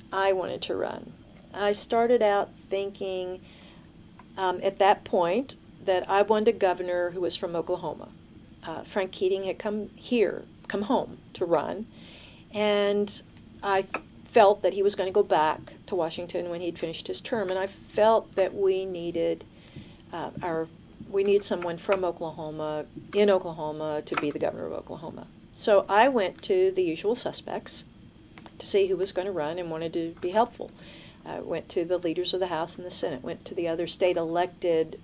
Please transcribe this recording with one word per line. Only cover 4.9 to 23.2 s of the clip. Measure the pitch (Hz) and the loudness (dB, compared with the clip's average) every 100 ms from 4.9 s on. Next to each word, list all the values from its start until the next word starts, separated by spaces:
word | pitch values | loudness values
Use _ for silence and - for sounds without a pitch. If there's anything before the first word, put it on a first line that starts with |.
| 196 - | 6 2
point | 202 170 208 277 - - - - | 2 2 0 -2 -10 -20 -8 0
that | 180 175 | 0 2
I | 196 | 2
wanted | 208 214 214 | 4 4 2
a | 196 | 2
governor | 190 175 180 175 175 | 2 0 -2 -2 -2
who | 180 | -2
was | 170 - | -4 -4
from | 180 170 | -4 -4
Oklahoma. | 165 175 165 - - - - - - - - | -4 -4 -6 -10 -14 -20 -20 -20 -20 -16 -12
Uh, | 160 | -10
Frank | - 208 185 | -6 -4 -4
Keating | - 185 190 | 0 0 0
had | 190 180 | -2 -4
come | 214 214 202 - | -4 -4 -6 -10
here, | - 240 190 - - - - | -2 2 2 0 -10 -18 -6
come | 202 | -4
home | 208 226 - - - | 0 0 -2 -10 -12
to | - 175 | -4 2
run, | 160 - 180 226 - - - - - - | 2 2 -6 -10 -16 -20 -20 -20 -20 -10
and | 208 208 208 202 208 208 - - - - - | -2 2 2 2 2 -2 -6 -16 -20 -20 -8
I | 202 196 190 - - - - | 0 0 0 -6 -10 -20 2
felt | 233 202 202 | 8 8 6
that | 185 | 2
he | 196 | 2
was | 196 202 | 0 0
gonna | 190 | 0
go | 202 | 2
back | 196 170 156 - - - - | 4 4 4 0 -6 -16 -6
to | 185 | -2
Washington | 165 170 175 175 175 | -2 -4 -6 -6 -4
when | 175 | -6
he'd | 175 170 | -6 -6
finished | 165 165 - | -6 -8 -8
his | 185 | -8
term, | - 233 185 | -4 -2 -2
and | 185 | -2
I | 196 | -4
felt | - - - 214 226 - - | -8 -6 4 6 6 2 0
that | 180 | 0
we | - 196 190 190 | 2 0 0 -2
needed, | 175 170 165 165 165 - - - - - - - | -6 -4 -2 0 -2 -8 -20 -20 -20 -20 -20 -14
uh, | 170 147 - | -10 -8 -6
our, | 180 160 165 - - - - | -4 -2 -4 -10 -20 -20 -4
we | 196 | 0
need | 202 202 | 4 4
someone | - 180 175 170 | 2 -2 -2 -2
from | - 190 | 0 2
Oklahoma, | 180 165 165 160 156 156 151 151 143 - - | 0 -2 -6 -8 -8 -6 -4 -4 -8 -12 -4
in | 202 | 4